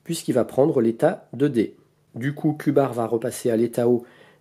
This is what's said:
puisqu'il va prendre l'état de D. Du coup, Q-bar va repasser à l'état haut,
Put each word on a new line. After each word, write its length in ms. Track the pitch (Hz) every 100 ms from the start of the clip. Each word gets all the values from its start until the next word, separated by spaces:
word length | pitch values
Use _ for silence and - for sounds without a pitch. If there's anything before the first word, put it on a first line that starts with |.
puisqu'il 300 | - 165 -
va 100 | 120
prendre 360 | 110 - 147 135
l'état 480 | 113 113 156 196 -
de 160 | 117 143
D. 260 | 120 98 - _ _ _
Du 180 | 117 127
coup, 200 | 143 156
Q-bar 400 | 147 - 139 135
va 140 | 117 113
repasser 440 | 113 131 - 123
à 60 | 110
l'état 320 | 120 120 117
haut, 160 | 120 - - - _